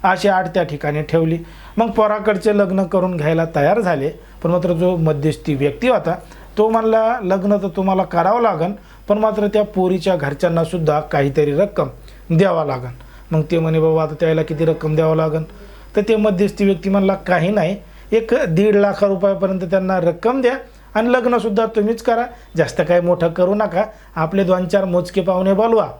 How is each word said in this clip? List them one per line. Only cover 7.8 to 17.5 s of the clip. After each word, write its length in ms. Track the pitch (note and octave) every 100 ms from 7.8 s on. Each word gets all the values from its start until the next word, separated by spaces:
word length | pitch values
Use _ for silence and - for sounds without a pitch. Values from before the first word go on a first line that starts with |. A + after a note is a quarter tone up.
| F#3+ F#3+
करावं 380 | F#3 E3+ E3+ A#3
लागन, 300 | A#3 E3+ E3+ G3+ - - -
पण 100 | G#3
मात्र 300 | G#3+ G#3+ G3+
त्या 160 | G#3
पोरीच्या 520 | G#3 F#3+ F#3 F#3 F3+ F3+
घरच्यांना 480 | C#3+ D3 F3 E3
सुद्धा 360 | E3 F3+ D#3 D3+
काहीतरी 520 | D#3 D3 C#3 C#3 D3
रक्कम 360 | C#3+ G3+ - C#3 - - - -
द्यावा 340 | E3 G3 E3 D3
लागन." 260 | B2+ B2 B2 - - -
मग 100 | D#3+ D#3
ते 80 | E3+
म्हणे, 200 | D#3+ D#3+
"बाबा, 240 | D#3+ D#3+
आता 100 | D#3 D3+
त्याला 240 | D#3+ D#3+
किती 220 | D#3 D#3 D#3+
रक्कम 300 | D#3+ D#3 D#3
द्यावं 200 | D#3+ D#3+
लागन?" 280 | D#3+ D#3 D#3+ - - - - -
तर 60 | G3+
ते 80 | A3
मध्यस्थी 500 | G#3+ F3+ G3+ G3+ G3
व्यक्ती 240 | F#3+ G3
म्हणला, 240 | G3 F#3+
"काही 360 | F#3+ - F3+
नाही, 260 | E3+